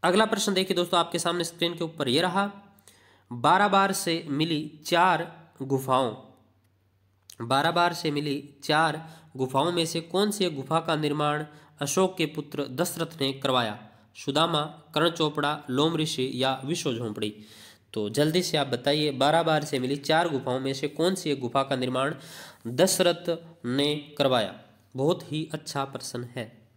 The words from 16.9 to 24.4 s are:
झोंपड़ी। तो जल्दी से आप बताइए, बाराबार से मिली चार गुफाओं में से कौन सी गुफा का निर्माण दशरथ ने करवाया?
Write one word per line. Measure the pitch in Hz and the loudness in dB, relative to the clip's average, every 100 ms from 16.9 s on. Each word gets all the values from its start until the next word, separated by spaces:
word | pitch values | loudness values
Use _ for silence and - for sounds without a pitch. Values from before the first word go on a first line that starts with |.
झोंपड़ी। | 117 120 104 107 - - - - - _ | -4 -6 -4 -6 -8 -20 -20 -20 -20 _
तो | - 104 | -6 -4
जल्दी | 113 151 165 | 0 2 2
से | 175 156 | 0 -2
आप | 135 | 0
बताइए, | 123 143 151 151 | -2 0 0 0
बाराबार | 127 139 160 160 156 | 2 4 4 4 2
से | 151 139 | 0 -2
मिली | 127 143 | -2 -4
चार | 139 160 170 | 2 2 4
गुफाओं | 139 131 127 | 0 -2 -2
में | 131 | -2
से | 135 147 | -4 -6
कौन | 143 165 | 0 0
सी | 190 156 139 | 0 -2 -2
गुफा | 123 139 | 0 0
का | 135 131 | 0 -2
निर्माण | 127 127 135 165 - - - - 117 | -2 0 -2 -4 -12 -18 -18 -14 -8
दशरथ | 127 185 - 175 170 - 165 - - 120 | 2 4 6 2 2 -2 -6 -8 -10 -2
ने | 131 143 151 - - | 0 2 0 -6 0
करवाया? | 135 127 | 4 4